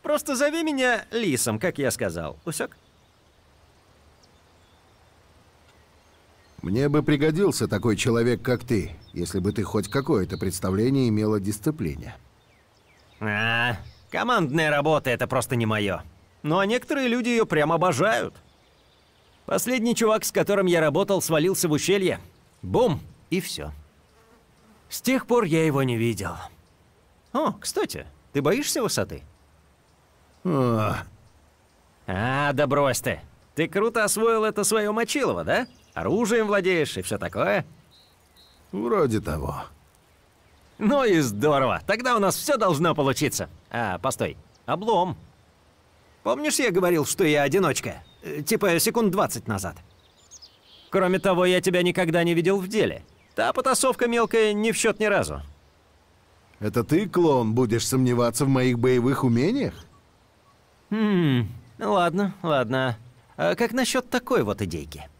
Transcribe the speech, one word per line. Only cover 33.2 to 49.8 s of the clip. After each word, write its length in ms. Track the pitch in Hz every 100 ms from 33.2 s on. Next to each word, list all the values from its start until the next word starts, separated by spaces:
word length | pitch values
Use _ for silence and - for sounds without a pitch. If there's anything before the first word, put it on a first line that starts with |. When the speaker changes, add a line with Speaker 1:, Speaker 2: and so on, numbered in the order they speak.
| - - _
Speaker 1:
Ты 140 | - 170
круто 360 | 202 226 233
освоил 400 | 208 208 226 226
это 200 | 214 208
свое 280 | 202 220 208
мочилово, 520 | 214 233 294 214 90
да? 240 | 80 180 247 - _
Оружием 540 | - 85 190 214 233 214
владеешь 500 | 202 180 175 143 98
и 60 |
все 160 | - 104
такое? 460 | 90 98 170 202 - - _ _ _ _ _ _ - _ _
Speaker 2:
Вроде 500 | 190 233 214 143 107
того. 420 | - 78 69 71 - - _ _ _ _ _ _ _ _ _ -
Speaker 1:
Ну 240 | 214 285
и 160 | 247 165
здорово. 600 | 131 104 147 139 127 87 -
Тогда 300 | 220 254 233
у 40 |
нас 160 | 196 -
все 220 | - 269
должно 380 | 202 143 170 156
получиться. 520 | 135 127 143 - 82 - _
А, 300 | 117 110 90
постой. 380 | 131 - 87 - - _ -
Облом. 520 | 160 214 202 180 - - _ _ _ _ _ _ _ _ _
Помнишь, 340 | 214 240 302 -
я 140 | 247
говорил, 340 | 180 180 170 135
что 180 | -
я 200 | 165 147
одиночка? 600 | 143 175 175 131 117 - - _
Э, 180 | - 151
типа 380 | 147 220 202 170
секунд 320 | 220 226 214
двадцать 360 | 185 175 117 -
назад. 280 | 101 92 78